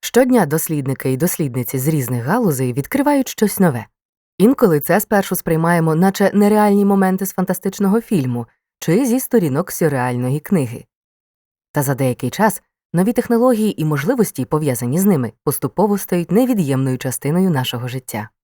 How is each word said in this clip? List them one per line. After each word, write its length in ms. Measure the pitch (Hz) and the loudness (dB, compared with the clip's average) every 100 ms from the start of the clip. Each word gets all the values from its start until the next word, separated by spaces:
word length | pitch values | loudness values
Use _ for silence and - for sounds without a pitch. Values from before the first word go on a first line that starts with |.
Щодня 460 | - 226 262 254 170 | 0 2 4 4 2
дослідники 640 | 156 - 151 135 131 135 | -2 -2 -4 -4 -4 -2
і 40 | 131 | 0
дослідниці 600 | 165 - 151 123 120 131 | -2 -2 -4 -4 -6 -4
з 100 | 131 | -2
різних 360 | 156 120 123 | -2 -2 -4
галузей 480 | 117 220 220 131 127 | -2 0 0 0 -2
відкривають 560 | 123 139 269 277 285 262 | -4 -4 -2 0 0 -2
щось 320 | - 208 - | -2 -2 2
нове. 260 | 185 120 107 _ _ _ _ _ | 0 0 -6 _ _ _ _ _
Інколи 420 | 202 277 226 151 | 2 4 4 2
це 200 | - 175 | 2 0
спершу 360 | - 208 196 185 | 2 0 0 -4
сприймаємо, 580 | - 160 165 175 160 | -2 0 2 2 2
наче 360 | 160 190 190 202 | 2 2 2 2
нереальні 500 | 202 208 214 208 202 | 4 4 4 4 4
моменти 420 | 202 196 190 185 196 | 4 4 2 0 -4
з 60 | |
фантастичного 680 | - 185 180 196 196 196 214 | -4 -4 -2 -4 -2 0 0
фільму 460 | 226 196 127 120 117 _ _ _ | 0 -2 0 -4 -8 _ _ _
чи 280 | - 175 269 | 0 0 2
зі 140 | 240 | 0
сторінок 520 | - 240 170 131 185 | 2 0 2 -2 -4
сюрреальної 680 | - 160 139 123 123 123 143 | -2 -2 0 -2 -2 -2 -4
книги. 440 | - 185 127 117 - _ _ _ _ _ _ _ _ | -2 -2 -2 -8 -16 _ _ _ _ _ _ _ _
Та 100 | - | -6
за 120 | 135 | -4
деякий 360 | 127 135 120 127 | -2 -2 -2 -6
час 320 | - 208 - _ _ _ | 0 -2 -2 _ _ _
нові 200 | 165 190 | -2 0
технології 680 | 247 233 233 247 226 214 - | 0 0 2 2 2 0 -2
і 20 | |
можливості, 600 | 156 147 147 262 208 - | -2 -2 -2 0 0 0
пов'язані 540 | 127 151 156 123 120 147 | -4 -2 -2 -2 -2 0
з 60 | |
ними, 280 | 196 170 117 - | 2 2 0 -4
поступово 540 | - 135 131 - 202 202 | -6 -4 -6 -2 0 0
стають 320 | - 180 170 | -2 -4 0
невід'ємною 680 | 185 254 233 147 135 135 127 | 0 2 0 0 0 0 -2
частиною 520 | 131 123 135 165 190 | -4 -6 -2 0 2
нашого 380 | 147 123 123 123 | 0 -2 -6 -6
життя. 400 | 131 - 110 104 _ | -8 -10 -10 -10 _